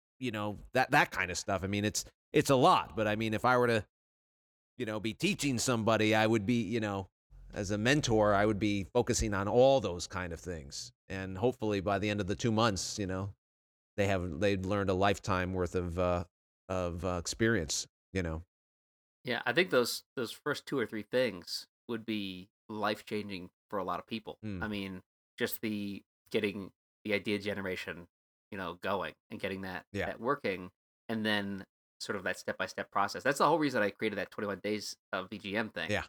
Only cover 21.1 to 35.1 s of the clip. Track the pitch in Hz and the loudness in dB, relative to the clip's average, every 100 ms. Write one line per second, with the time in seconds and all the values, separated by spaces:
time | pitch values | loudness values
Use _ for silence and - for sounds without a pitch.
21.1 | 123 123 90 - - - _ - 113 110 | 0 0 -2 -8 -8 -10 _ -8 -6 -4
22.1 | 110 98 90 92 _ - 107 104 107 - | -4 -4 -8 -14 _ -12 -4 -2 -2 -4
23.1 | 107 101 95 90 _ - 101 90 87 - | -6 -6 -8 -10 _ -8 -6 -4 -6 -6
24.1 | 113 - - 107 95 101 104 98 92 - | -8 -8 -12 -8 -6 -4 -4 -6 -8 -14
25.1 | _ _ - 120 - 113 104 101 98 _ | _ _ -4 -4 -4 -6 -4 -6 -10 _
26.1 | _ _ 113 104 98 92 _ _ _ 107 | _ _ -2 0 -4 -10 _ _ _ -2
27.1 | 104 107 101 101 98 95 90 - 85 85 | -2 0 -2 -2 -4 -4 -4 -6 -10 -12
28.1 | _ _ _ _ 101 87 87 98 98 80 | _ _ _ _ -8 -8 -6 -2 -2 -2
29.1 | - - - 95 95 95 90 - 101 85 | -10 -16 -8 -6 -6 -6 -8 -8 -6 -4
30.1 | - 117 147 110 92 92 _ _ _ - | -4 -4 -2 -2 -4 -8 _ _ _ -6
31.1 | 113 107 104 101 98 - _ _ - - | -2 0 0 -2 -8 -12 _ _ -14 -8
32.1 | 104 92 92 - - 95 - 98 101 101 | -6 -4 -6 -4 -2 -4 -4 -4 0 0
33.1 | 90 127 143 160 170 147 123 104 - 110 | 0 -2 2 4 4 2 2 0 0 -4
34.1 | 98 90 - 101 95 104 107 - - - | -2 -6 -6 -6 -4 -2 -4 -6 -14 -8